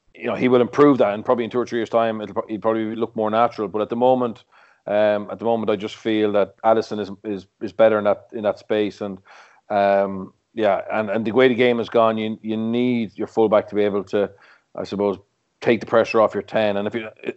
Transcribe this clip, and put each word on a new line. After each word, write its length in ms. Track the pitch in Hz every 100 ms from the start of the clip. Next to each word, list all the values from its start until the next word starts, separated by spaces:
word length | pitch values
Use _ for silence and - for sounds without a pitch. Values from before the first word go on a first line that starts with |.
| _
you 100 | -
know, 100 | 117
he 140 | 101 127
will 140 | 123
improve 360 | 117 - 147 127
that, 160 | 104
and 100 | 104
probably 200 | 107 120
in 60 | 113
two 100 | 123
or 60 | 113
three 120 | 120
years' 120 | 107
time 300 | 117 113 110
it'll 140 | 104
pro-, 120 | 98 -
he'll 100 | 110
probably 380 | 110 110 110 113
look 180 | 113
more 160 | 113 107
natural. 380 | 110 117 - 101
But 140 | 104
at 80 | 104
the 60 | 120
moment, 460 | 127 127 120 104 _ _ _ _ -
um, 400 | 104 107 104 98
at 80 | 98
the 60 |
moment, 260 | 110 113 107
I 60 | 104
just 180 | 104
feel 380 | - 113 107 107
that 240 | 101 98 _
Addison 340 | 113 113 - 107
is, 120 | 98 98
is, 240 | 110 98 90 _
is 120 | 104
better 260 | - 110 107
in 60 |
that, 240 | 104 98 -
in 100 | 117
that 160 | 104 -
space, 420 | - 107 104 -
and, 180 | 104 95 _ - - _ _
um, 640 | 104 101 98 98 95 98 _ _
yeah, 260 | 113 104 95 -
and, 180 | 107 107
and 160 | 107
the 80 | 110
way 140 | 110 131
the 60 |
game 240 | 113 123 120
has 100 | 104
gone, 300 | 120 113 110
you, 200 | 110 110
you 140 | 110 110
need 600 | 113 117 123 120 107 -
your 120 | 107
fullback 400 | - 110 104 98
to 60 |
be 100 | 101
able 180 | 104 101
to, 260 | 92 107 98 - _ _ _
I 100 | -
suppose, 340 | 92 98 101 92 _ _ _ _
take 200 | - 117
the 60 | -
pressure 340 | 117 110 117
off 140 | 107
your 80 | 104
ten. 360 | 98 110 107 101
And 100 | 104
if 60 |
you, 140 | 117 110 - -